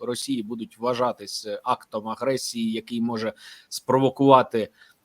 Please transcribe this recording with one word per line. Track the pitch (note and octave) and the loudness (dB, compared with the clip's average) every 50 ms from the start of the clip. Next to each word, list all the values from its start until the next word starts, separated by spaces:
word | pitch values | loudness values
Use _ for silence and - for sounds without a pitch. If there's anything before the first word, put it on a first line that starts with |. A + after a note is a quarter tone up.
Росії | A2+ A#2+ B2 - - C#3 C3+ A#2+ | -8 -6 -6 -6 -4 -6 -4 -6
будуть | G#2 G#2+ A#2+ A2+ A2 - _ - | -6 -6 -8 -10 -10 -12 _ -6
вважатись, | A#2 B2 B2+ A#2+ B2 A#2+ G#2+ - G2+ F#2+ - - - | -2 -2 0 0 0 -2 -2 -4 -10 -12 -10 -10 -8
е, | G#2+ G2+ G2+ - | -8 -8 -6 -2
актом | B2 B2 - - _ - A2 G#2+ A2 | -2 -2 -2 -4 _ -8 -8 -6 -6
агресії, | A2 - A#2+ C3+ C3 B2+ - - - A#2 A2+ A2 | -8 -4 -2 -2 -2 -2 -4 -6 -6 -4 -2 -2
який | A2 A2+ A2 - A#2+ A#2 | -2 -4 -6 -6 -4 -2
може | A#2 A#2 A#2 A2 A2+ A2 - - - - - - - - | -2 -2 -2 -4 -4 -6 -6 -8 -14 -20 -20 -20 -18 -14
спровокувати | - - - - B2 C3+ C3+ B2+ C3 - C#3 C#3 C3+ B2+ - - - A2+ G2+ - _ _ _ _ _ _ - | -14 -8 -2 2 2 4 4 2 2 4 6 8 8 8 8 6 0 -4 -4 -4 _ _ _ _ _ _ 0